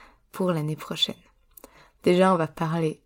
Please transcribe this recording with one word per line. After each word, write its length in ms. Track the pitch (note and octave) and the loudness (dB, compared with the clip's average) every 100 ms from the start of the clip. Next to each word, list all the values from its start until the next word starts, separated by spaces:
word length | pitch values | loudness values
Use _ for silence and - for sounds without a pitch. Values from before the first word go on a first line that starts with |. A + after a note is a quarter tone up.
| - _ _ | -20 _ _
pour 180 | - F#3 | -4 -2
l'année 260 | E3 D3+ D3+ | -2 -4 -6
prochaine. 380 | - E3+ - - _ _ _ - - _ _ _ | -8 -6 -6 -6 _ _ _ -20 -20 _ _ _
Déjà, 320 | - F3+ F#3 | 2 4 4
on 20 | F3+ | 4
va 120 | D#3+ | -2
parler 520 | - E3 E3 D#3+ D#3 | -4 -4 -2 -2 -4